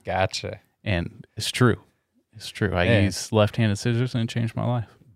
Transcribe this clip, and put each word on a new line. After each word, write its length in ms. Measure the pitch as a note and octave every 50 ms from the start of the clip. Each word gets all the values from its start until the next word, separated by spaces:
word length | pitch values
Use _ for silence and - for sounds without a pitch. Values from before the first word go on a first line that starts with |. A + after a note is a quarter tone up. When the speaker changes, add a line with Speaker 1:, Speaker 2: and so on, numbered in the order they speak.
| -
Speaker 1:
Gotcha. 540 | - - F#2 F#2+ - - - - - - - _ _ _ _
Speaker 2:
And 420 | - A2 F#2+ E2+ E2 - - - - - -
it's 160 | - - -
true. 240 | - - B2+ A#2 G2+ - - _ _ _ _ _ _ _ _ _ -
It's 140 | G#2+ - -
true. 240 | - - A2 F#2+ F2+
I 80 | F2+
Speaker 1:
Yeah. 180 | F2 F#2+ - G2+
Speaker 2:
use 280 | G2 G2 F2+ - - -
left-handed 460 | A2 G#2+ G#2 G2+ - - A2+ G#2+ G2+
scissors 360 | - - A#2+ A#2 A2+ B2+ B2 -
and 80 | A#2+ A2+
it 40 | A2+
changed 280 | - B2 A#2 A2+ -
my 80 | A2+ G#2+
life. 200 | A#2 B2 A#2+ G#2+ - - _ _ _ -